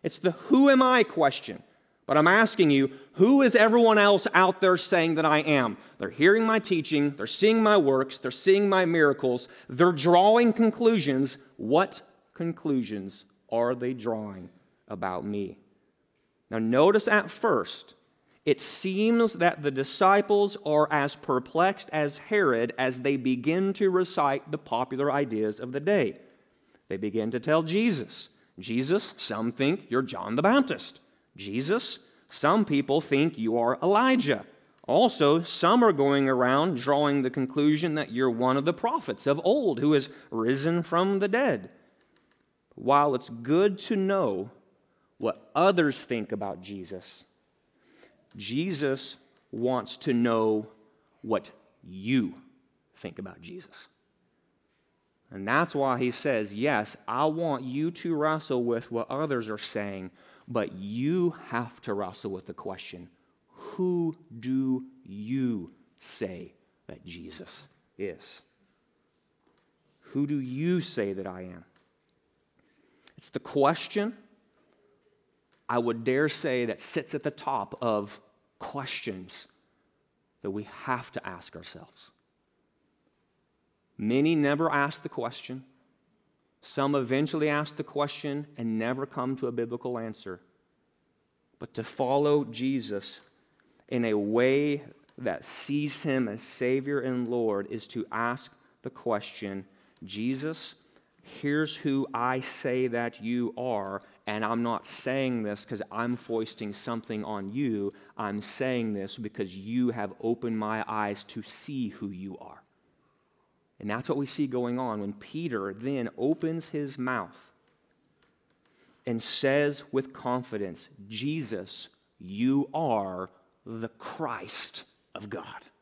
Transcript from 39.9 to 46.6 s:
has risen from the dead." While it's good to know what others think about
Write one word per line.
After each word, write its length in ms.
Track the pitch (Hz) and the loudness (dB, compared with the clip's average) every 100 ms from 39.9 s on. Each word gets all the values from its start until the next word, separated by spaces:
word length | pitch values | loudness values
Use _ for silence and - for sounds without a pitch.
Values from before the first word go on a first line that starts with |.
has 160 | 147 135 - - | 4 2 -12 -8
risen 520 | 113 113 135 156 175 | -2 0 2 0 0
from 360 | 165 170 190 196 | 0 0 2 0
the 100 | 202 | 0
dead." 400 | 226 269 120 92 - _ _ _ _ _ _ _ _ _ | 0 0 -2 -6 -20 _ _ _ _ _ _ _ _ _
While 400 | - 120 143 147 | -6 2 4 4
it's 140 | 127 - | 0 -6
good 480 | 117 120 165 208 185 | -12 0 2 2 0
to 160 | - 208 | -2 0
know 540 | 190 196 139 95 107 - _ _ _ _ _ _ | 2 2 0 -2 -6 -12 _ _ _ _ _ _
what 320 | 113 - - | -4 -4 -6
others 480 | 143 185 180 151 135 | 2 4 4 2 0
think 280 | - 117 104 | -4 -6 -4
about 300 | 107 98 85 | -6 -6 -8